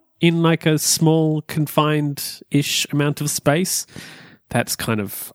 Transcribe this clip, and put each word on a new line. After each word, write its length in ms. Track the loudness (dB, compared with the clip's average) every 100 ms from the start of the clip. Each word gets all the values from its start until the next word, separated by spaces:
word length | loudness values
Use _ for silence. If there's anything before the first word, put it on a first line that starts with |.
| _ _
in, 220 | 2 4
like, 240 | 2 2 2
a 120 | 0
small, 640 | 0 2 4 4 2 0
confined-ish 1400 | -4 -4 0 0 2 2 0 -4 -8 -14 -2 -2 0 -2 -2
amount 280 | 0 0 0
of 100 | -4
space. 560 | -2 0 2 0 -4 -6 -14 -20 -20 -20 -20 _
That's 260 | -4 -2 -4
kind 240 | -4 -4
of, 320 | -4 -8 -14